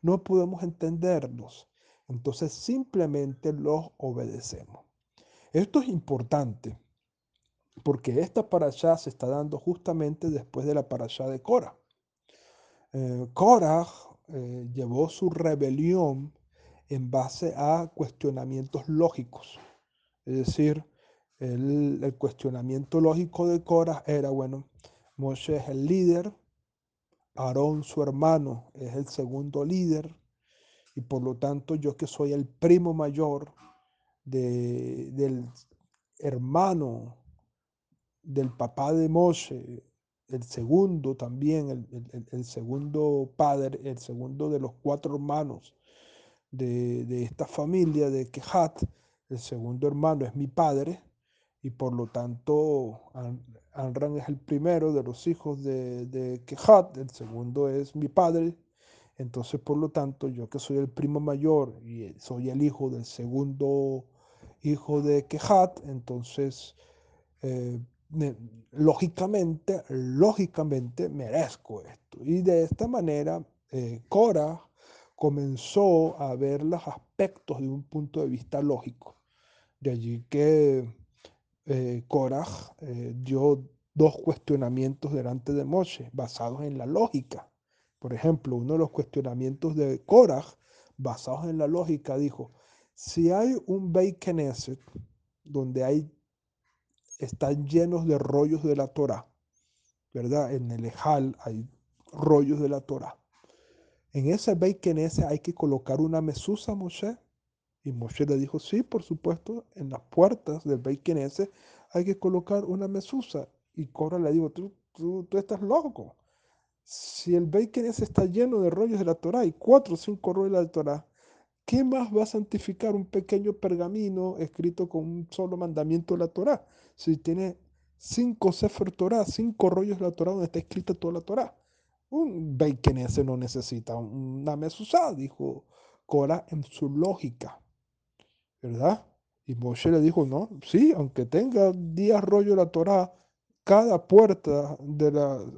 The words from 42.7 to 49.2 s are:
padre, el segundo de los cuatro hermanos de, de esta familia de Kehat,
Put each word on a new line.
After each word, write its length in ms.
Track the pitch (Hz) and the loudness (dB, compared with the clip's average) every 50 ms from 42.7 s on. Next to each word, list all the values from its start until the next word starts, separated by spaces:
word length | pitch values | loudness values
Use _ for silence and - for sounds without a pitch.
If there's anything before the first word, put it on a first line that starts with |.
| 131 143 147 147 147 151 151 147 143 139 135 135 _ | -6 -6 -6 -4 -2 0 0 2 2 0 -2 -2 _
padre, 440 | - 151 143 139 139 135 131 135 - 131 | 2 2 2 2 0 -2 -4 -6 -8 -10
el 160 | 139 127 120 | -10 -10 -10
segundo 500 | - - 120 120 127 131 135 143 151 151 | -12 -12 -12 -10 -10 -10 -8 -6 -4 -2
de 100 | 147 139 | -2 -2
los 120 | 135 123 - _ | -4 -6 -8 _
cuatro 320 | - - 143 139 - 147 143 | -4 -4 -2 -2 -4 -6 -6
hermanos 640 | 143 143 147 143 151 151 135 117 - - - _ _ _ _ _ _ _ _ _ _ _ _ _ _ _ - | -4 -4 -4 -4 -4 -4 -6 -8 -14 -16 -20 _ _ _ _ _ _ _ _ _ _ _ _ _ _ _ -12
de, 560 | 131 127 131 123 120 123 123 120 120 123 120 | -8 -6 -4 -2 -2 -2 -2 -2 -4 -4 -4
de 160 | 120 123 123 | -6 -6 -6
esta 240 | 123 120 - - 151 | -6 -6 -6 -8 -8
familia 640 | - - 156 147 160 185 185 170 160 151 147 147 139 | -6 -6 -6 -2 0 2 2 2 2 2 2 2 0
de 220 | 135 131 127 - | 0 -2 -4 -6
Kehat, 500 | - 139 - - - 180 165 160 - - - - - _ _ _ _ _ | -10 -14 -6 0 2 2 2 2 -2 -4 -6 -6 -8 _ _ _ _ _